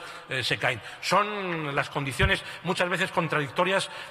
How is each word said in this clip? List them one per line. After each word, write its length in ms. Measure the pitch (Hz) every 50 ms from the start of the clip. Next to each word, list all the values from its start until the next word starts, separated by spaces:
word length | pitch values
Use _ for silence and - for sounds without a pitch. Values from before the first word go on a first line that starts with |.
| - - - - -
eh, 160 | - 135 131 117
se 140 | - 143
caen. 240 | 110 - 123 127 107 - - - -
Son 720 | - - 180 196 208 208 208 202 190 180 170 160 156 143 139
las 140 | 147 135 -
condiciones 540 | - 151 139 135 123 - 190 190 190 - - - - - -
muchas 260 | 170 185 - 185 180
veces 220 | 190 175 190 -
contradictorias 800 | - 185 165 151 156 151 143 127 - - 180 185 196 185 - - - - - -